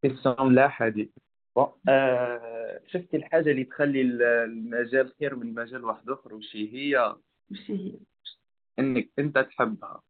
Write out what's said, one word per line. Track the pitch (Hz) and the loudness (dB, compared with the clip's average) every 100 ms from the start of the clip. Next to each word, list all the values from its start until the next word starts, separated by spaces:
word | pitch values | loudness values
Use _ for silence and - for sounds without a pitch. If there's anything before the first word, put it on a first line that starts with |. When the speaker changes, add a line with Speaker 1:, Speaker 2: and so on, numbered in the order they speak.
Speaker 1:
كيسيون | 139 131 135 123 | -2 0 -2 2
ملاحة | 135 127 143 - 113 | 6 8 6 4 -2
دي. | 107 110 - _ _ _ - | -2 -6 -10 _ _ _ 0
بون، | 139 _ - | 0 _ 4
آه، | 135 135 127 123 120 117 117 113 - _ | 4 4 2 0 -6 -10 -10 -10 -12 _
شفتي | 180 180 - | -8 -4 -4
الحاجة | - 160 151 | 2 2 4
اللي | 135 | 0
تخلي | 127 - 147 135 | -2 0 0 4
ال-، | 131 120 | 2 2
المجال | 120 120 113 113 113 117 120 131 131 _ | 2 2 0 -6 -6 -4 0 0 0 _
خير | 147 131 | -6 -6
من | 117 | -8
مجال | 117 117 127 117 | -8 -10 -8 -8
واحد | 110 110 | -8 -8
آخر، | 135 - | -10 -10
وش | 107 107 107 | -18 -14 -10
هي؟ | 107 123 143 135 113 - _ _ _ | -8 -6 -2 0 0 -2 _ _ _
Speaker 2:
وش | 196 - | -16 -8
هي؟ | 202 190 - - _ - - _ _ _ - | -8 -8 -12 -20 _ -20 -20 _ _ _ -4
Speaker 1:
إنك | 135 123 - - | -2 -2 -4 -4
أنت | 147 143 | -2 0
تحبها. | 131 - 117 104 - - | -2 -2 -2 -2 -12 -18